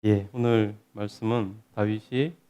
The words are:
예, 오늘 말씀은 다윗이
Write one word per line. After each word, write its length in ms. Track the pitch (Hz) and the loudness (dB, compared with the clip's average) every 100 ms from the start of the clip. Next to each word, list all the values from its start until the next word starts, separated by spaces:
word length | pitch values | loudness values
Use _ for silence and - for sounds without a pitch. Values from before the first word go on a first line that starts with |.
예, 240 | 107 104 98 | 2 2 0
오늘 420 | 123 120 113 104 107 _ | -2 2 4 2 -4 _
말씀은 640 | - 104 - 113 120 98 104 _ - | -10 -10 -6 -2 -2 -2 -8 _ -2
다윗이 580 | 104 107 - 127 151 170 | -2 -2 -4 -2 -2 -4